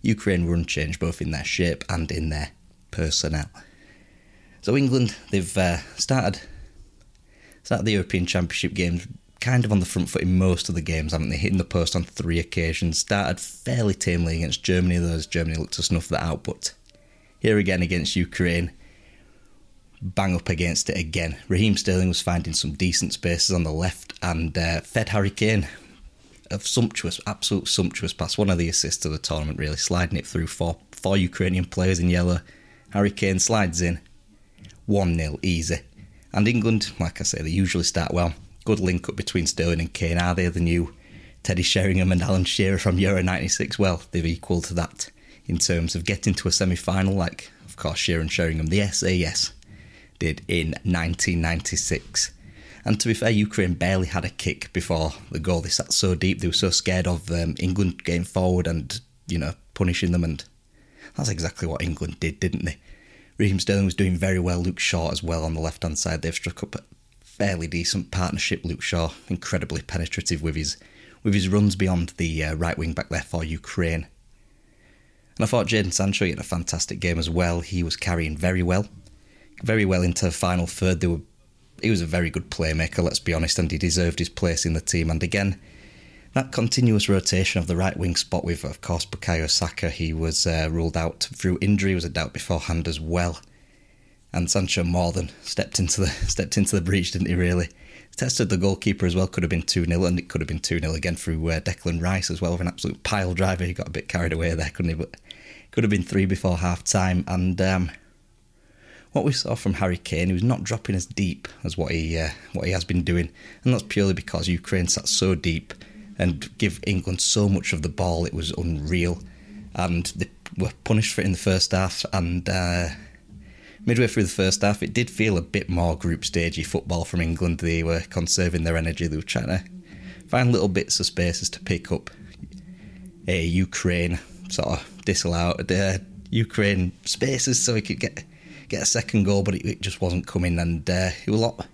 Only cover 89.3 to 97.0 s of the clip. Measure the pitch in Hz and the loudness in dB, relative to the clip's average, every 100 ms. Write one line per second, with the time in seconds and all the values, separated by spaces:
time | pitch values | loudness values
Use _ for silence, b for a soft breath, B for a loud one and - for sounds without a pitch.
89.3 | 82 78 - 82 - 82 - 82 80 80 | 0 2 0 0 -2 -4 -2 -2 0 -2
90.3 | 78 - 80 80 82 82 82 82 - - | 0 0 0 0 0 0 0 -4 -4 -8
91.3 | - 92 90 98 104 98 92 82 - 78 | -2 0 2 4 4 4 0 0 -4 -4
92.3 | - - 85 - 85 82 76 80 87 87 | -6 -2 -2 0 -2 -2 -4 -2 0 0
93.3 | 80 - b b b b b b b b | -4 -14 b b b b b b b b
94.3 | 90 85 101 95 - 87 87 87 85 78 | -2 0 0 0 0 2 2 2 0 -4
95.3 | - - - - - 90 - 90 - - | -8 -8 -4 -4 0 0 2 0 0 -2
96.3 | - 95 - 98 101 85 98 | -2 0 0 2 2 2 0